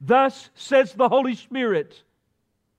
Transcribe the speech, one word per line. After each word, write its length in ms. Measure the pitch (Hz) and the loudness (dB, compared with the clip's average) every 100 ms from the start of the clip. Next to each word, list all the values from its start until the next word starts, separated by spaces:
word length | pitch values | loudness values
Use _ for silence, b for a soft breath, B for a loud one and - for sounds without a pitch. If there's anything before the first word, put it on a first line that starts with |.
'Thus 500 | 139 254 269 - - | 0 2 0 -4 -20
says 380 | - - 269 262 | -20 -2 0 0
the 140 | 202 247 | 0 0
Holy 280 | 254 254 226 | 0 -2 -6
Spirit, 640 | - 262 240 175 147 _ _ _ _ _ _ _ _ | -10 -6 -4 -4 -6 _ _ _ _ _ _ _ _